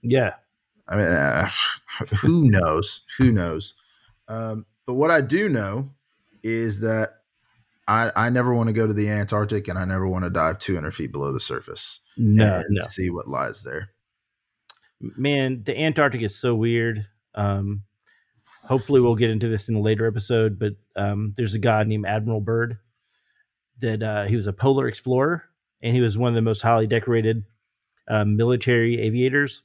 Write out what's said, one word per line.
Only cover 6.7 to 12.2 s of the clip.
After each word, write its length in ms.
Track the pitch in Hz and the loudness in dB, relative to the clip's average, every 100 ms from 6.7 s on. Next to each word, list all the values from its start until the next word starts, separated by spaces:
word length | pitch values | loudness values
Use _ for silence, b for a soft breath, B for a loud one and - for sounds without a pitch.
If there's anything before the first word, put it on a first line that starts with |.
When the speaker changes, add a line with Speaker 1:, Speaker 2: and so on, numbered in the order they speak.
| 101 | -2
Speaker 2:
that 300 | 110 110 110 _ _ _ _ _ _ _ - | -2 0 -2 _ _ _ _ _ _ _ 0
I, 240 | 110 117 - | 2 2 0
I 120 | 117 | 2
never 220 | 123 123 | 2 2
wanna 200 | 120 113 | 2 2
go 160 | 110 110 | 2 0
to 40 | |
the 160 | 104 104 | 0 0
Antarctic 600 | 104 101 104 104 107 - | 0 0 0 0 -2 -4
and 100 | 90 | -4
I 60 | |
never 240 | 92 95 95 | -2 -2 -2
wanna 220 | 92 90 | -2 -2
dive 280 | 87 80 87 | 0 0 0
two 160 | - | -4
hundred 200 | 90 76 - | -4 -4 -6
feet 160 | 71 | -8
below 200 | 71 69 | -4 -4
the 60 | 65 | -4
surface 600 | - 62 - - - - _ | -6 -8 -10 -12 -12 -12 _
Speaker 1:
No, 280 | - | 0